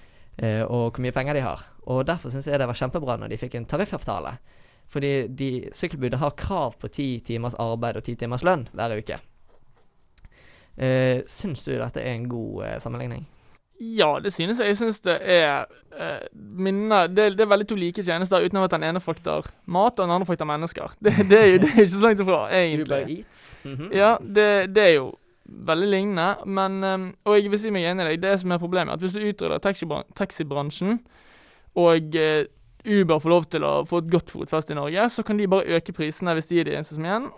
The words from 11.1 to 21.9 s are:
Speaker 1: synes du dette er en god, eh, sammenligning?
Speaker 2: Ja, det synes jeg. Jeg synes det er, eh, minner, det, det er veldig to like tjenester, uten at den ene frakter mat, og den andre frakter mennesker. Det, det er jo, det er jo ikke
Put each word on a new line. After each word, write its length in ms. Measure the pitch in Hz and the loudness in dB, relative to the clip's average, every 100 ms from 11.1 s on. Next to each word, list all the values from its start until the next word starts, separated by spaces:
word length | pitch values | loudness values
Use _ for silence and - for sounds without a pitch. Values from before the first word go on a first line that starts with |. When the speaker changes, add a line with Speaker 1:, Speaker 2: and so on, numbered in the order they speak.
| 127 - | 0 -4
Speaker 1:
synes 380 | - 196 135 | -8 -8 -8
du 100 | - 127 | -6 -6
dette 240 | 120 123 | -6 -8
er 140 | 123 | -8
en 140 | 117 123 | -6 -8
god, 360 | 120 107 104 | -8 -8 -8
eh, 140 | 107 113 | -8 -10
sammenligning? 480 | 120 120 123 117 147 _ _ _ _ - | -10 -10 -10 -12 -16 _ _ _ _ -14
Speaker 2:
Ja, 380 | 226 220 156 139 | -4 2 2 2
det 100 | 202 | -4
synes 240 | 175 170 240 | -4 -2 0
jeg. 80 | 226 | 0
Jeg 40 | 202 | 0
synes 240 | 226 208 | -2 -2
det 180 | 180 165 | -2 0
er, 420 | 190 175 156 139 - 123 _ 156 | 4 4 4 0 -6 -14 _ -10
eh, 200 | 165 139 - | -8 -8 -12
minner, 720 | - - 175 190 196 214 208 170 | -18 -14 -4 -2 -2 2 2 4
det, 260 | 185 214 196 | 4 2 4
det 20 | |
er 100 | 214 | 4
veldig 160 | 208 202 | 2 2
to 80 | 208 | -2
like 240 | 175 190 | -4 -4
tjenester, 400 | 180 170 185 185 | -4 -2 0 2
uten 160 | 175 196 | 2 2
at 120 | 190 | 0
den 80 | 165 | 0
ene 180 | - 175 | -2 -4
frakter 460 | 170 165 165 151 - - - | -6 -6 -4 -4 -6 -12 -2
mat, 320 | 175 226 233 | 2 2 2
og 20 | |
den 80 | 180 | 0
andre 160 | 175 180 | 0 0
frakter 180 | 165 | -2
mennesker. 520 | 151 147 165 - - - | -4 -4 -6 -8 -12 0
Det, 80 | 208 - 190 | 2 4 8
det 80 | 208 | 10
er 80 | 208 | 10
jo, 120 | 185 | 8
det 60 | - | 8
er 60 | 226 | 8
jo 100 | |
ikke 80 | 202 | 6